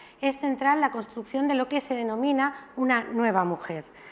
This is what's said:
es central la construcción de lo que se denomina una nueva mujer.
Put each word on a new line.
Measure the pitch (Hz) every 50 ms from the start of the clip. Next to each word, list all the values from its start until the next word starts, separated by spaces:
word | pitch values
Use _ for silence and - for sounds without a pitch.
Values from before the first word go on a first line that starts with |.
| - - - -
es | 269 277 269
central | 269 302 277 262 269 269 277 294 311
la | 294 254
construcción | - 226 214 - - 233 214 - - 269 285
de | 294 277
lo | 254 254 254
que | 294 277
se | 269 - 254
denomina | 240 233 220 214 226 262 285 277 262 269 285 277 - - - -
una | 254 262 254 254 233 226
nueva | - 233 226 233 220 190 185 180
mujer. | 175 170 - - - 165 156 - - - - - -